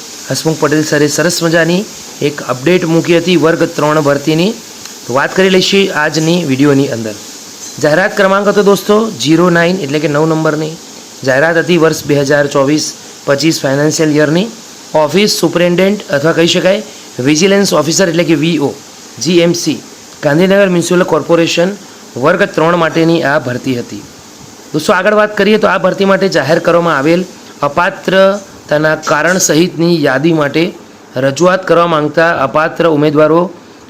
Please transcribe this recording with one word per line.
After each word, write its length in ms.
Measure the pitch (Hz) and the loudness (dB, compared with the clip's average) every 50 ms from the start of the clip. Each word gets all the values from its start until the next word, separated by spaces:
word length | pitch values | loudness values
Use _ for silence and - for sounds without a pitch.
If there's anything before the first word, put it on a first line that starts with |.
| - - - - - - | -12 -16 -18 -14 -10 -8
હસમુખ 280 | 139 - - 160 156 - | -8 -4 -2 -4 -2 -2
પટેલ 220 | 156 143 147 156 | 0 0 0 0
સરે 260 | 156 151 156 147 151 143 | 0 0 0 0 0 0
સરસ 340 | - - 151 180 175 - | 0 0 -2 -2 -2 -2
મજાની 420 | 170 165 160 170 160 165 175 185 214 - - - - - - - | -2 0 2 2 2 2 0 -2 -2 -6 -12 -18 -18 -18 -8 -6
એક 200 | 135 147 147 - - - | -4 -4 -4 -6 -6 -6
અપડેટ 360 | 127 127 131 165 180 175 170 | -6 -4 0 0 0 2 2
મૂકી 340 | 160 160 165 165 165 170 165 | 0 0 0 2 2 2 2
હતી 180 | 170 185 180 | 2 2 2
વર્ગ 260 | 160 147 160 170 - | 2 2 2 2 0
ત્રણ 380 | 170 - - - 147 151 151 156 | -2 -2 -2 -2 0 0 2 2
ભરતીની. 520 | 147 139 143 139 139 156 156 160 175 214 233 - - - - - - - - - - | 2 2 0 0 0 0 0 0 0 0 -2 -6 -12 -18 -20 -20 -20 -20 -20 -14 -8
તો 80 | - 120 | -4 -2
વાત 160 | 135 151 165 - | -2 -2 0 0
કરી 140 | 185 190 190 | 2 2 4
લઈશું 440 | 185 185 - - 196 196 196 190 175 | 4 2 2 2 2 2 0 0 0
આજની 500 | 151 151 160 143 160 156 160 175 180 170 | -2 -2 -2 0 0 0 0 0 0 0
વીડિયોની 440 | 139 131 131 143 147 139 139 143 127 | -2 0 2 2 4 4 2 2 0
અંદર. 260 | 123 117 113 107 104 - - - - - - - - - - - - - | -2 -6 -6 -8 -10 -10 -14 -18 -18 -20 -20 -20 -20 -18 -18 -16 -6 -4
જાહેરાત 300 | 143 147 151 180 190 214 - | -2 0 2 2 0 0 0
ક્રમાંક 320 | 202 196 190 190 202 202 202 | 0 2 2 2 2 0 2
હતો 140 | 196 202 | 2 2
દોસ્તો 320 | 190 202 196 185 - - 208 214 226 220 - 117 | 2 2 2 2 2 0 0 2 0 -2 -4 -6
ઝીરો 240 | 120 147 160 165 180 180 | -6 -4 0 0 2 2
નાઇન 260 | 170 170 170 175 185 | 2 2 2 0 0
એટલે 220 | 190 147 131 143 151 | -2 -4 -4 -4 -2
કે 100 | 151 156 | -2 -2
નવ 160 | 143 147 160 | 0 0 0
નંબરની 480 | 160 160 160 160 156 151 156 156 156 165 - - - - - - - - - 123 | 0 0 0 0 -2 -2 -2 -4 -6 -8 -12 -16 -20 -20 -20 -20 -20 -16 -6 -2
જાહેરાત 320 | 131 127 135 151 165 170 | 0 2 2 2 2 2
હતી 220 | 165 151 147 180 165 | 0 0 2 2 2
વર્ષ 280 | 156 160 156 - - | 2 2 0 -2 -2
બે 80 | - 143 | -2 0
હજાર 320 | 143 143 135 147 143 143 | 0 2 2 2 2 0
ચોવીસ 400 | 139 - 143 135 139 156 151 - - - - - - - - - | 0 0 0 2 2 0 0 -2 -6 -10 -14 -18 -20 -20 -8 -4
પચીસ 320 | 147 139 120 151 165 151 - | -2 -2 0 0 0 0 0
ફાઇનાન્શિયલ 480 | - 139 135 143 147 156 151 - 160 151 147 | -2 -2 0 0 0 0 0 0 0 2 2
યરની 320 | 151 151 143 156 175 214 226 - - - - - - - - - | 2 2 2 2 0 -2 -4 -6 -14 -20 -20 -20 -20 -10 -4 0
ઓફિસ 360 | 156 151 143 165 196 208 202 - - | 0 0 2 2 2 2 2 0 0
સુપરિન્ટેન્ડન્ટ 680 | 175 156 170 175 175 175 175 175 190 196 208 196 - - | -2 0 0 0 0 2 2 2 2 0 0 -2 -4 -4
અથવા 220 | - 139 147 160 | -2 0 0 0
કહી 140 | 165 160 170 | 2 2 2
શકાય 360 | 170 175 180 160 185 202 214 202 - - - - - - - | 2 2 0 2 0 0 0 -4 -10 -16 -20 -20 -14 -10 -4
વિજિલન્સ 520 | 123 143 156 151 170 190 196 202 196 185 | -2 0 2 2 2 2 2 2 2 2
ઓફિસર 360 | 180 151 147 160 156 - 196 170 | 0 0 0 0 0 0 0 0
એટલે 160 | 160 170 170 | 0 0 0
કે 100 | 151 165 | 0 0
વી 240 | 143 151 170 175 143 | 0 0 0 0 0
ઓ, 100 | 139 123 98 - - - - - - - - 113 | -2 -4 -4 -8 -14 -20 -20 -20 -20 -20 -12 -6
જી 160 | 120 156 185 170 | -4 0 2 2
એમ 140 | 170 175 | 2 2
સી, 260 | 170 175 - 160 127 107 - - - - - - - - | 0 0 -2 -4 -4 -6 -8 -16 -20 -20 -20 -20 -10 -6
ગાંધીનગર 460 | - 147 143 165 190 185 190 202 202 185 | -2 0 2 2 2 2 4 2 2 2
મ્યુનિસિપલ 360 | 180 170 165 - 180 180 180 180 | 2 0 0 0 0 0 0 0
કોર્પોરેશન 580 | 165 151 131 - 170 165 170 165 - 170 170 190 208 - - - - - - - - | 0 -2 0 2 2 2 2 0 0 0 -2 -2 -4 -6 -14 -20 -20 -20 -20 -14 -8
વર્ગ 260 | 120 127 156 185 185 | -2 0 0 0 0
ત્રણ 340 | 202 - - 156 156 165 180 | -2 -2 0 0 0 2 2
માટેની 460 | 175 165 156 - 165 165 165 170 160 | 0 0 0 0 0 2 2 2 2
આ 160 | 135 139 143 151 | 0 0 -2 -2
ભરતી 380 | 120 123 123 120 - 135 127 120 | -2 -4 -6 -6 -4 -4 -4 -4
હતી. 240 | 113 - 104 98 95 - - - - - - - - - - - - - | -6 -8 -12 -14 -16 -18 -20 -20 -20 -20 -20 -20 -20 -20 -20 -20 -12 -8
દોસ્તો 200 | - 156 - - | -6 -2 0 0
આગળ 220 | 196 180 185 208 214 | 0 2 2 2 2
વાત 180 | 214 214 208 214 | 2 2 0 0
કરીએ 220 | - 196 214 214 208 | 0 2 2 2 2
તો 80 | 208 185 | 2 0
આ 100 | 180 190 | 0 0
ભરતી 260 | 175 185 175 - 196 | 0 0 0 0 0
માટે 240 | 196 190 190 196 185 | 2 2 2 2 0
જાહેર 300 | 156 156 135 139 165 170 | 0 0 0 2 0 0
કરવામાં 400 | - 175 165 170 170 170 151 135 | 2 2 2 2 2 0 0 0
આવેલ 260 | 135 160 170 185 180 - - - - - - - | 2 2 2 0 0 -4 -10 -18 -20 -20 -8 -6
અપાત્રતાના 1300 | 143 143 143 175 175 196 190 - - 165 180 190 190 196 196 208 - - - - - - 156 151 156 156 156 | -4 -2 0 0 -2 -2 -2 -4 -4 0 2 4 4 4 2 -2 -6 -14 -20 -20 -6 -2 -2 0 0 0 0
કારણ 420 | 156 - - 160 147 156 170 185 185 | -2 -2 -2 -2 0 0 0 0 0
સહિતની 640 | - - 151 156 180 180 147 147 170 170 175 160 | 0 0 2 2 0 0 0 0 0 0 2 2
યાદી 300 | 143 139 131 135 151 170 | 0 0 0 0 2 2
માટે 320 | 165 151 147 135 - 156 170 208 - - - - - - - - - | 2 2 0 0 0 -2 -2 -2 -4 -10 -18 -20 -20 -20 -20 -12 -6
રજૂઆત 500 | 131 135 139 135 143 170 180 185 190 185 - | -2 -2 -2 0 2 2 2 2 0 0 0
કરવા 180 | 165 170 170 | 2 2 2
માંગતા 440 | 175 165 151 151 147 147 170 165 170 170 143 135 | 2 0 0 -2 0 0 0 2 2 2 0 -2
અપાત્ર 400 | 135 139 151 160 165 160 - 170 170 | -2 0 0 -2 0 0 0 0 2
ઉમેદવારો 520 | 156 143 147 156 143 151 156 151 160 170 180 190 - - - - - - - - | 2 2 2 2 2 2 4 4 4 2 0 -2 -6 -12 -20 -20 -20 -20 -20 -20